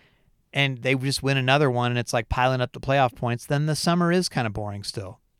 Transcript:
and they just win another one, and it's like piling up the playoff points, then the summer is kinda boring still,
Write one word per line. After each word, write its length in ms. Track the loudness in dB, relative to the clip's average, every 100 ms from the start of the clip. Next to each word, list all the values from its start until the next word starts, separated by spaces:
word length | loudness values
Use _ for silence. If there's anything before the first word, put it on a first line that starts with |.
| _ _ _ _ _
and 280 | 0 0 0
they 160 | 0 0
just 280 | 0 0
win 140 | 0 2
another 340 | 4 4 4
one, 200 | 2 0
and 60 | 0
it's 140 | 0
like 140 | -2 -2
piling 320 | 2 2 2
up 140 | -2
the 60 | -4
playoff 360 | 0 2 2 0
points, 300 | -4 -4 -2
then 200 | -2 0
the 100 | 0
summer 360 | 0 2 2
is 160 | 2 0
kinda 220 | -2 -4
boring 340 | -6 -8 -10
still, 360 | -10 -10 -12 -16 _